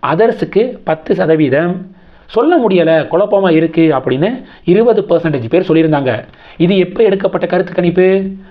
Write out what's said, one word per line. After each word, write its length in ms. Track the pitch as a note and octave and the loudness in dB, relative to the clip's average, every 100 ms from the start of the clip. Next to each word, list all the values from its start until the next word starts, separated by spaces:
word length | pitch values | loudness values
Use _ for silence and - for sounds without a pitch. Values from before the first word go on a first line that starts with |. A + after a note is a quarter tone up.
| C3+ | -4
அதர்ஸுக்கு 720 | E3 A3+ - - G3 B3+ - | 0 0 0 -2 -2 -2 -4
பத்து 300 | - D#3+ - | -6 -6 -2
சதவீதம். 800 | E3 D#3+ D#3+ C#3+ C#3 F3 F#3 - - - - - | -2 0 2 2 0 -2 -4 -10 -20 -20 -20 -6
சொல்ல 400 | A3 D4 F4 A3 | 0 2 2 2
முடியல, 420 | F#3 D#3+ D#3+ C3 | 2 2 0 0
குழப்பமா 420 | D#3+ G3+ G3+ F#3+ | -2 0 2 2
இருக்கு 420 | D#3+ E3 E3 D#3+ | 2 0 2 2
அப்படின்னு 480 | C3+ C3 C3 F#3+ B3+ - - | 0 -2 -2 -2 -4 -12 -8
இருபது 380 | - F#3+ A#3 G#3+ - | 0 2 4 2 0
பர்சன்டேஜ் 400 | E3+ E3+ C#3+ A2+ | 0 0 -4 -2
பேர் 180 | E3+ F3+ | -2 0
சொல்லியிருந்தாங்க. 560 | D#3+ D#3+ D3 C3 G#2+ - - - - | 2 2 0 -2 -4 -8 -20 -12 -2
இது 220 | E3+ G3 | 0 2
எப்ப 260 | F3+ G3 | 0 0
எடுக்கப்பட்ட 420 | G#3+ G3 G3 F#3 F3 | 0 0 -2 -4 -2
கருத்து 260 | F3+ F3+ | -2 -4
கணிப்பு? 580 | - F3 F3+ F#3 G3 F#3+ F#3+ - | -2 -2 2 2 2 -2 -10 -16